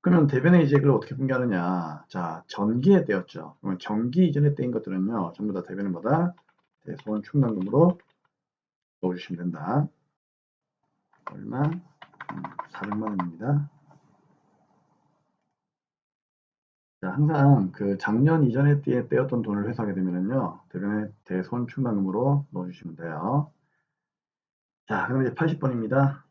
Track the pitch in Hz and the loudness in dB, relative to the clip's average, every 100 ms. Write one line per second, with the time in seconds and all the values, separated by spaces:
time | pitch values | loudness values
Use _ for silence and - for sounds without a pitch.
0 | 180 175 143 131 156 175 143 143 139 117 | 6 6 6 4 6 6 6 4 4 2
1 | - 120 131 131 123 92 90 92 80 78 | 0 -4 -2 0 0 0 0 -2 -4 -10
2 | - 95 85 82 _ - 104 117 156 196 | -10 -8 -6 -8 _ -4 0 2 6 6
3 | - 95 - - 78 - 98 92 - 107 | 4 -2 -4 -14 -16 -10 -6 -6 -4 -2
4 | 123 156 180 143 147 143 123 113 - 95 | 0 2 4 4 2 2 -2 -4 -4 -4
5 | 98 117 85 87 107 95 - 95 101 85 | -2 -2 -4 -4 -4 -4 -6 -6 -4 -4
6 | 104 151 175 - _ _ _ _ - - | 0 2 2 -4 _ _ _ _ -14 -12
7 | - 107 - 147 123 104 95 127 175 175 | -6 -6 -2 0 0 0 0 4 4 2
8 | _ _ _ _ _ _ _ _ _ _ | _ _ _ _ _ _ _ _ _ _
9 | 92 90 - 87 87 80 80 131 170 _ | -6 -6 -10 -8 -8 -8 -4 -4 -4 _
10 | _ _ _ _ _ _ _ _ _ _ | _ _ _ _ _ _ _ _ _ _
11 | _ _ - - - 127 147 175 - _ | _ _ -18 -14 -10 -2 -2 -2 -12 _
12 | - _ - - - - - - 196 214 | -20 _ -14 -12 -12 -14 -16 -10 -8 -6
13 | - 202 87 82 113 143 147 _ _ _ | -4 -4 -6 -6 0 0 -2 _ _ _
14 | _ _ _ _ _ _ _ _ _ _ | _ _ _ _ _ _ _ _ _ _
15 | _ _ _ _ _ _ _ _ _ _ | _ _ _ _ _ _ _ _ _ _
16 | _ _ _ _ _ _ _ _ _ _ | _ _ _ _ _ _ _ _ _ _
17 | 92 110 151 151 139 131 95 - 101 98 | -6 0 0 4 6 6 4 -2 -2 -2
18 | - 110 147 165 131 123 143 143 - 123 | -2 2 4 4 2 2 2 2 0 -2
19 | 120 143 123 120 107 101 104 - 104 92 | 0 0 0 -2 -2 -4 -4 -4 -4 -2
20 | 92 90 98 131 87 - _ 90 101 107 | -2 -2 -2 -2 -4 -8 _ -8 -4 -4
21 | 104 - _ 92 90 120 120 - 120 104 | -6 -12 _ -6 -4 -6 -6 -4 -2 0
22 | 95 101 131 143 143 92 90 90 85 80 | -2 0 2 0 -2 -10 -10 -12 -16 -12
23 | 82 78 92 139 147 _ _ _ _ _ | -10 -6 -2 -2 -2 _ _ _ _ _
24 | _ _ _ _ _ _ _ _ _ 101 | _ _ _ _ _ _ _ _ _ -6
25 | 113 131 131 - 160 165 131 120 110 131 | -2 0 -2 0 -2 0 -2 -2 0 2
26 | 139 139 _ | 2 0 _